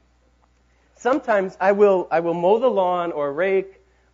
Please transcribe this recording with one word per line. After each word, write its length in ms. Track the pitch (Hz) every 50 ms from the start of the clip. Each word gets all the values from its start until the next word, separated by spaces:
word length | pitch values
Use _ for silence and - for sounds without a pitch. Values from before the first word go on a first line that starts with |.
| _ _ _ _ _ _ _ _ _ _ _ _ _ _ _ _ _ _ _
Sometimes 640 | _ - 233 269 302 - - 214 202 190 190 - -
I 120 | 185 196
will, 360 | 208 202 208 202 196 180 175 -
I 80 | - 165
will 140 | 170 170 165
mow 260 | 175 170 185 214 226
the 100 | 254 254
lawn 420 | 214 196 185 180 180 180 175 170 170
or 180 | 151 143 143
rake, 500 | 139 151 185 196 190 190 190 190 - _ _ _ _ _ _ _